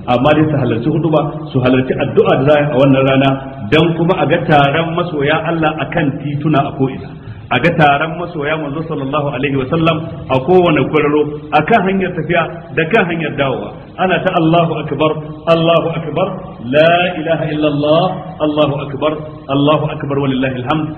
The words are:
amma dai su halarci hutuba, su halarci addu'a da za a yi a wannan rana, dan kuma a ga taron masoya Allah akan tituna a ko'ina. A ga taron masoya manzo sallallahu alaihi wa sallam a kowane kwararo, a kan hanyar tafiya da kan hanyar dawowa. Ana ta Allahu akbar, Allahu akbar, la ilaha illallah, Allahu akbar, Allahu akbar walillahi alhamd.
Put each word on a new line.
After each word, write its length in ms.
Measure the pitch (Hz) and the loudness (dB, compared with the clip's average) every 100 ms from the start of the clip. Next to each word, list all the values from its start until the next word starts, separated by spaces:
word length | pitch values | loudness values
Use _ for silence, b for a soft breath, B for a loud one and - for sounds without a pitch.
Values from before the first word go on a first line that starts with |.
amma 260 | - 123 139 | 0 2 4
dai 140 | 156 156 | 4 4
su 100 | 139 | 2
halarci 320 | 120 113 165 | 0 0 0
hutuba, 320 | - 165 156 147 - - | 0 2 0 0 -6 -4
su 100 | 131 | 0
halarci 340 | 123 131 131 | 2 2 2
addu'a 400 | 131 135 117 147 | -2 0 2 4
da 100 | 160 135 | 2 4
za 80 | |
a 80 | 147 | 4
yi 80 | 147 | 2
a 80 | 123 | 2
wannan 280 | 139 131 135 | 4 4 4
rana, 240 | 135 135 135 - - 104 | 4 2 0 -6 -10 0
dan 280 | 151 170 | 2 2
kuma 200 | 160 170 | 2 0
a 120 | 180 139 | 2 2
ga 160 | 170 | 0
taron 520 | - 151 139 156 160 | 2 4 4 2 -2
masoya 440 | 165 170 151 139 156 | -2 -4 -2 0 0
Allah 320 | 156 170 156 156 | 0 0 -2 -2
akan 320 | 135 170 147 123 | -4 -2 -2 -4
tituna 440 | 143 143 151 139 | -6 -4 0 0
a 120 | - | 0
ko'ina. 360 | - 131 131 - - B B - | -2 -4 -4 -12 -14 B B -4
A 120 | 123 | 0
ga 140 | 156 | 2
taron 400 | 165 147 143 160 165 | 4 4 4 0 -6
masoya 400 | 175 165 143 156 | -8 -6 -4 -4
manzo 240 | 143 143 | -4 -6
sallallahu 460 | 156 147 135 147 143 | -6 -6 -2 -2 -2
alaihi 280 | 127 139 135 | -2 -2 -2
wa 80 | 127 | -2
sallam 320 | 165 160 160 - - | 0 0 0 -6 -10
a 140 | - 131 | -2 -2
kowane 420 | - 185 175 151 123 | 4 4 4 2 2
kwararo, 360 | 151 147 151 147 147 - | 2 2 2 0 -4 0
a 140 | 147 | 0
kan 200 | 156 226 190 | 4 2 2
hanyar 280 | 190 180 | 0 -2
tafiya 300 | 160 139 170 156 - - | -4 -2 0 -2 -6 -6
da 140 | 135 160 | -4 0
kan 200 | 226 175 | 2 0
hanyar 280 | 165 151 143 | -2 -4 -2
dawowa. 380 | 139 113 104 - - | -2 -2 -8 -14 -16
Ana 280 | - 185 170 | -4 0 0
ta 100 | 185 | 0
Allahu 420 | 180 160 170 165 123 | 2 4 4 2 -2
akbar, 360 | - 131 151 156 - - | -6 -2 0 -2 -8 -10
Allahu 460 | - 165 165 165 165 | 0 2 4 2 0
akbar, 380 | 160 151 147 190 - - - | -4 -6 -4 -4 -4 -12 -12
la 300 | 117 143 165 175 180 | 0 4 4 4 0
ilaha 340 | 170 156 160 156 | -4 -2 -2 -2
illallah, 580 | 151 151 143 147 156 180 170 - - | -2 0 0 2 2 2 -4 -10 -4
Allahu 400 | 156 147 143 143 | -2 2 0 0
akbar, 340 | 147 131 151 156 - - - | -6 -4 -2 -4 -10 -14 -4
Allahu 400 | 139 143 151 - | 0 2 2 0
akbar 300 | - 135 139 | -6 -4 -2
walillahi 380 | 139 127 131 123 | -2 0 -2 -4
alhamd. 320 | 120 156 147 | -4 -2 -4